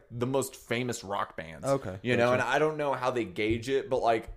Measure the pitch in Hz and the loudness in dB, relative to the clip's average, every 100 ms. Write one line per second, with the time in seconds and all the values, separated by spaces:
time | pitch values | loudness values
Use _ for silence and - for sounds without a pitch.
0 | - 117 120 135 131 - - 120 123 110 | -10 -4 0 0 0 -6 -4 -2 -2 -4
1 | 95 101 107 - 80 78 110 139 123 92 | -4 -2 -2 -6 -12 -6 -2 -2 -2 -6
2 | 120 120 120 127 120 139 156 151 147 127 | 0 4 4 4 2 2 2 0 -2 0
3 | 123 120 101 90 107 117 113 135 127 127 | 0 0 -2 0 0 0 0 -2 0 2
4 | 117 113 - | 4 2 0